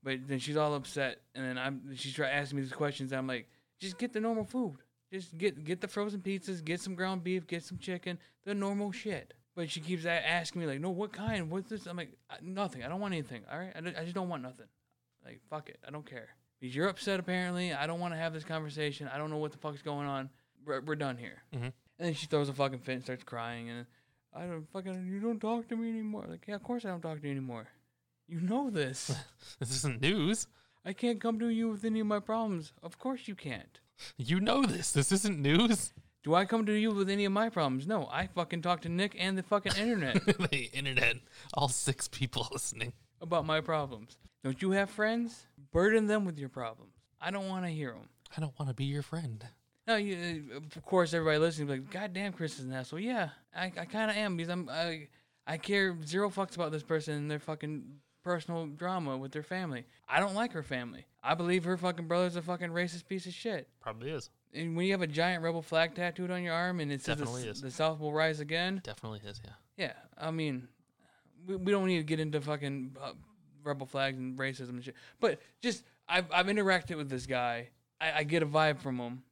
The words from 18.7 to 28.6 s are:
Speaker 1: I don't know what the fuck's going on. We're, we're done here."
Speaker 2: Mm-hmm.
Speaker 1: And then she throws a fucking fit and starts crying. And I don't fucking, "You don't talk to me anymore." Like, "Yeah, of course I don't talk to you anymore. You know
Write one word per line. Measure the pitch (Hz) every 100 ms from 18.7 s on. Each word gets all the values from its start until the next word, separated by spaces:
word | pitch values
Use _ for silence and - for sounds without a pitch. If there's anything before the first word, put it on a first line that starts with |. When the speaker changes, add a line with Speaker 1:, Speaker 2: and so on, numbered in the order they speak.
| 143 147 139 143
Speaker 1:
I | 135
don't | 151
know | 151
what | 151
the | 151
fuck's | 156 143
going | 156 143 143
on. | 139 135 _ _ _
We're, | 147 135
we're | 143 151
done | 139 123
here." | 117 - _ 135
Speaker 2:
Mm-hmm. | 120
Speaker 1:
And | - _ _
then | 175
she | 151 156
throws | 151 143
a |
fucking | 135 139 131
fit | 127
and | 127
starts | 120 127
crying. | - 117 117 117 117
And | 120 120 _ _ _ _
I | 160 175
don't | 165 156
fucking, | 190 190 185 185
"You | 196
don't | 220 226
talk | 214 233 233
to | 226
me | 226
anymore." | 226 214 208 -
Like, | 165 -
"Yeah, | 208
of |
course | - 247 220
I |
don't | 175
talk | 180 156
to | 147
you |
anymore. | 139 131 117 110 _ _ _ _ _ _
You | 165
know | 180 233